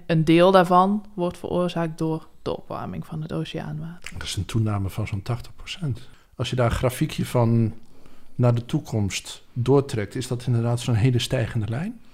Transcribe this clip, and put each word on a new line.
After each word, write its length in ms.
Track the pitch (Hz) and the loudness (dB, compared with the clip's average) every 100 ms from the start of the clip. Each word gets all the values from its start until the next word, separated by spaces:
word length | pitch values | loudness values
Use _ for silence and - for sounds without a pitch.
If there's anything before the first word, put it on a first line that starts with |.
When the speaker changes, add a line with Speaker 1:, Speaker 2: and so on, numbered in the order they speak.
| - | 0
Speaker 1:
een 200 | 165 160 | 2 6
deel 260 | 165 180 | 8 8
daarvan 540 | 190 175 180 185 208 - | 8 8 6 6 2 -4
wordt 240 | - 175 - | -4 -4 -4
veroorzaakt 600 | - 175 180 170 165 160 | -4 0 0 0 -4 -2
door 300 | 160 160 - - | -2 -2 -6 -10
de 160 | - - | -6 -6
opwarming 480 | - - - - - | -6 -8 -8 -10 -10
van 160 | 156 | -10
het 120 | 156 | -6
oceaanwater. 800 | 165 160 165 - 151 160 175 - | -6 -6 -8 -8 -8 -10 -12 -12
Speaker 2:
Dat 100 | - | -10
is 120 | - - | -8 -6
een 100 | 90 | -2
toename 440 | 113 107 101 95 | 0 0 0 -2
van 180 | - 104 | -4 -6
zo'n 140 | 98 | -6
tachtig 340 | - 120 - - | -4 -6 -8 -14
procent. 520 | - - 156 117 - - _ - | -12 -8 -6 -6 -10 -20 _ -8
Als 140 | 127 | -4
je 60 | 127 | 0
daar 100 | 117 | 2
een 60 | - | 2
grafiekje 480 | 127 - 156 - 117 | 0 0 -2 -2 -2
van 480 | 127 117 117 110 - - - - - - - | 2 4 4 2 -2 -12 -14 -14 -12 -8 2
naar 200 | 123 120 | 4 4
de 100 | 120 | 0
toekomst 760 | 151 - 113 98 - - - - | -4 -2 -2 -2 -4 -10 -16 -10
doortrekt, 640 | - 117 143 139 113 101 - | -2 4 4 4 -2 -4 -4
is 120 | 120 | -4
dat 160 | 120 - | -4 0
inderdaad 340 | 120 117 120 | 0 2 0
zo'n 160 | - 113 | 0 2
hele 240 | 127 120 | 4 2
stijgende 480 | - 131 110 117 104 | 0 -2 -2 -2 -2
lijn? 300 | 117 196 262 - | -4 -6 -8 -14